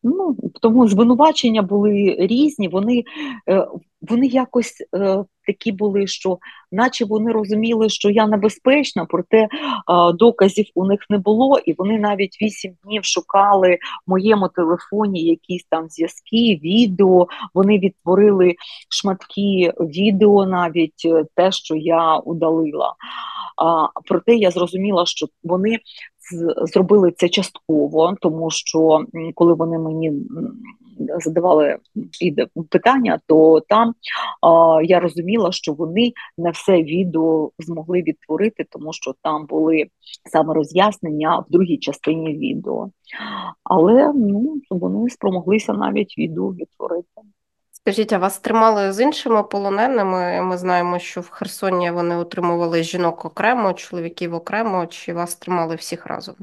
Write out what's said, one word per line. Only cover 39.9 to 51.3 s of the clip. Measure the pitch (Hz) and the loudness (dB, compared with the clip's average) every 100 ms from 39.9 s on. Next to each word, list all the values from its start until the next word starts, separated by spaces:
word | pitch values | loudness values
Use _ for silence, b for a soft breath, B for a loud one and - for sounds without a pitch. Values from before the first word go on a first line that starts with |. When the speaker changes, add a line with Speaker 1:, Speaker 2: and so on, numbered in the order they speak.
| _ B B - | _ B B -2
Speaker 1:
саме | 160 156 | 0 2
роз'яснення | 160 147 170 208 208 165 151 156 165 | 0 0 2 2 0 -8 -4 -2 -2
в | - | 0
другій | 175 180 143 | 2 2 -2
частині | - 143 - 160 160 151 | -4 -6 -4 -4 -4 -6
відео. | - 156 - 58 196 _ B B 214 208 B B | -6 -6 -6 -8 -8 _ B B -12 -12 B B
Але, | - - 175 240 294 | -2 2 6 6 4
ну, | 285 208 202 262 302 _ | 2 0 0 -2 -6 _
вони | 185 185 196 233 | -6 -4 -2 -4
спромоглися | - 202 180 180 214 - | -4 -4 -4 0 -2 0
навіть | 208 - 202 196 - | -4 -4 -4 -6 -6
відео | 170 160 196 | -8 -4 -8
відтворити. | 180 160 _ - 175 175 - 214 _ _ _ _ | -8 -14 _ -8 -8 -10 -20 _ _ _ _ _
Speaker 2:
Скажіть, | - - 202 214 | -8 -4 -2 -2
а | 202 | 0
вас | 185 - | -2 -4
тримали | - 226 220 208 196 | -2 2 4 2 -2
з | 196 | 0
іншими | 269 302 254 220 | 0 0 0 0
полоненими? | 208 202 196 196 247 254 196 185 180 180 | 0 -4 -2 -2 0 0 0 -2 -2 -4
Ми | 185 180 | -4 -4
знаємо, | 180 180 175 180 | 0 0 0 -4
що | - - | -6 -12
в | 180 | -14